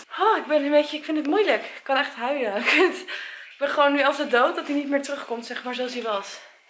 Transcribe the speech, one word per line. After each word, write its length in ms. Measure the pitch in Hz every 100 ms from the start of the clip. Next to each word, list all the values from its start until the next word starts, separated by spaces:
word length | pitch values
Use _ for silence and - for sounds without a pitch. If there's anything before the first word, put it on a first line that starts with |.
| - -
Oh, 180 | 403 370
ik 80 | 262
ben 180 | 302
een 80 | 285
beetje, 260 | 294 294 302
ik 80 | 311
vind 120 | 311
het 100 | 285
moeilijk. 360 | 381 392 214
Ik 200 | - -
kan 140 | - 269
echt 180 | - -
huilen. 400 | 240 285 226 202
<laughs> 60 |
Ik 20 | 240
vind, 300 | 294 359 - - - - - - -
ik 0 |
ben 120 | 277
gewoon 240 | 294 285
nu 100 | 285
als 140 | 269 285
de 100 | 285
dood 280 | 240 285 339
dat 100 | 302
hij 100 | 285
niet 140 | 277
meer 120 | 277
terugkomt, 440 | 277 277 - 233 240
zeg 180 | 247
maar, 120 | 247 247
zoals 180 | 247
hij 80 | 247
was. 380 | 220 202 - - - _